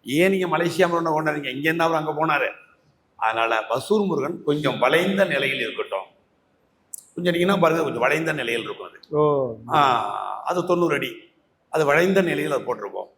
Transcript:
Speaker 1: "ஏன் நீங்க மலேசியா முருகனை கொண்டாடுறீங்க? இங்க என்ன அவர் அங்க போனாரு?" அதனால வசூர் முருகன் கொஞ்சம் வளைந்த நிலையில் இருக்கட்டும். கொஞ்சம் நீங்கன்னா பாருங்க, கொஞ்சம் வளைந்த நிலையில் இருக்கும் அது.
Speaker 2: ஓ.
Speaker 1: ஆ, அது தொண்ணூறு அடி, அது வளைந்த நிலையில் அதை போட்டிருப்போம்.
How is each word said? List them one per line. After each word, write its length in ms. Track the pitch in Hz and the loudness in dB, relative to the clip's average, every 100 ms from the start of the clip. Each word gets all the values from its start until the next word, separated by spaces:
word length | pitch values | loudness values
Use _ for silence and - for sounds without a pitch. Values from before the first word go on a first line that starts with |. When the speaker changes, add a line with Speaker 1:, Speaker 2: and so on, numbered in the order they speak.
| 113 | 0
Speaker 1:
"ஏன் 240 | 143 190 | 2 2
நீங்க 280 | 190 180 160 | 2 0 0
மலேசியா 300 | 170 170 175 | 0 2 2
முருகனை 240 | 170 165 | 2 0
கொண்டாடுறீங்க? 420 | 151 156 151 139 | 0 0 -2 -6
இங்க 140 | 127 156 | -2 0
என்ன 140 | 165 | 2
அவர் 160 | 165 160 | 2 0
அங்க 100 | 156 | -2
போனாரு?" 360 | 151 160 147 117 - _ _ _ _ _ - | -2 0 0 0 -6 _ _ _ _ _ -4
அதனால 440 | 110 113 113 113 - | -2 0 2 0 0
வசூர் 380 | 123 - 214 196 | -4 0 0 2
முருகன் 360 | 151 139 175 | -2 -2 -4
கொஞ்சம் 360 | - 147 151 110 | -2 0 0 2
வளைந்த 460 | 123 160 190 196 | 2 4 2 2
நிலையில் 360 | 185 143 135 135 | 2 2 -2 -2
இருக்கட்டும். 460 | 113 95 - 98 92 _ _ _ _ _ _ _ _ - _ | -4 -6 -6 -6 -8 _ _ _ _ _ _ _ _ -18 _
கொஞ்சம் 200 | - 175 | -4 -2
நீங்கன்னா 260 | 170 180 196 | 2 2 4
பாருங்க, 220 | 165 165 | 4 2
கொஞ்சம் 200 | 147 120 | -2 0
வளைந்த 300 | 127 151 160 | 0 2 -2
நிலையில் 320 | 151 117 117 | -4 -2 -4
இருக்கும் 240 | 104 101 92 | -4 -10 -14
அது. 100 | - - | -16 -4
Speaker 2:
ஓ. 120 | 151 151 139 127 110 113 | 0 2 2 -2 -6 -2
Speaker 1:
ஆ, 100 | 151 139 120 104 101 98 101 | 2 4 2 -2 -6 -8 -6
அது 240 | - 180 175 | -4 -2 0
தொண்ணூறு 280 | 180 170 | 2 2
அடி, 160 | 143 131 - - _ _ _ _ | 0 -4 -10 -20 _ _ _ _
அது 140 | 156 | 0
வளைந்த 380 | 151 147 180 190 | 4 4 4 2
நிலையில் 300 | 175 147 151 | 2 -2 -2
அதை 120 | 135 | -2
போட்டிருப்போம். 440 | 104 110 101 95 98 | -4 -6 -6 -10 -12